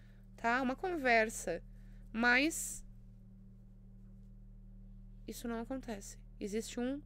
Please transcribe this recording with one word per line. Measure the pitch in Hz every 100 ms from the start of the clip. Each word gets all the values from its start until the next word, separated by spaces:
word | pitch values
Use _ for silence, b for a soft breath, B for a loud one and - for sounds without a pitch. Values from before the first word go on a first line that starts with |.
| B B B -
tá? | 233 247
Uma | 254 254
conversa. | 381 339 262 233 220 - - 170 - B B B B
Mas | 220 240 247 294 330 - - - - - - - - - - - - - - - - - - - - - - - - - - -
isso | 220 240
não | 226
acontece. | 226 269 247 208 - - - -
Existe | 208 214 220 -
um | 247 285